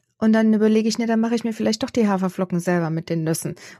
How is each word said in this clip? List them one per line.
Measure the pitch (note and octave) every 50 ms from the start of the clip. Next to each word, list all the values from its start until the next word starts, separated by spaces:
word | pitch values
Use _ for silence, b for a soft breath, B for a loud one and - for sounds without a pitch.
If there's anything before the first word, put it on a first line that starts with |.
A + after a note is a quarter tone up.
| B _ _
Und | _ A3 A3 A3
dann | A3 A3 A3 A3
überlege | G#3 G#3+ A3 A3 A3 G#3+ A3+
ich, | G#3+
ne, | - A#3
dann | A3+ A3+ A3
mache | A3+ A#3 A#3+
ich | A3+ -
mir | A#3 A3
vielleicht | - G#3+ G#3+ A3 - C#4
doch | B3
die | - B3+ A3 G#3
Haferflocken | G3 F#3 F#3+ F#3 F3+ - F#3 F3+ F3+ F3
selber | E3+ F#3 F3 F3 E3 D#3+
mit | D#3+ E3 E3 -
den | E3 E3 D#3+
Nüssen. | D#3 E3 - - D3+ E3+ B B B B